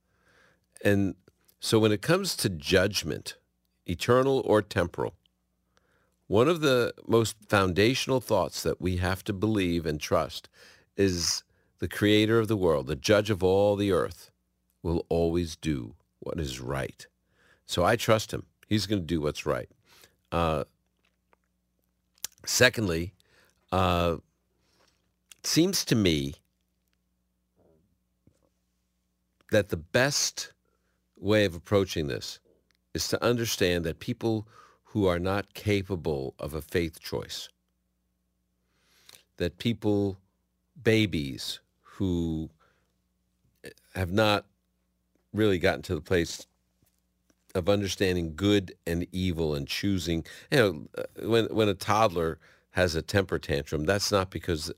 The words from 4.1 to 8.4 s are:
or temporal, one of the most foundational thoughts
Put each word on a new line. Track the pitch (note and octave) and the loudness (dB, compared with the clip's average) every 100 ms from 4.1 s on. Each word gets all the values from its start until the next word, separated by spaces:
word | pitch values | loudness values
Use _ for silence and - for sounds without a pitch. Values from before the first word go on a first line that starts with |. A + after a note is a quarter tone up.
| B2 C3+ C3+ - | 2 4 0 2
or | G#2+ | 2
temporal, | G2+ - F2 - A#1 - _ _ _ _ _ _ _ _ _ _ - | 2 0 -2 -2 -6 -8 _ _ _ _ _ _ _ _ _ _ 0
one | G2+ C3+ | 4 4
of | F3 | 4
the | D3+ B2+ A2 - - | 2 2 0 -4 0
most | A2+ A2 - - | 2 2 -4 0
foundational | G#2 F#2+ F2+ A2 C3 - C3 | 2 2 4 2 2 0 -2
thoughts | - G#2 | 0 0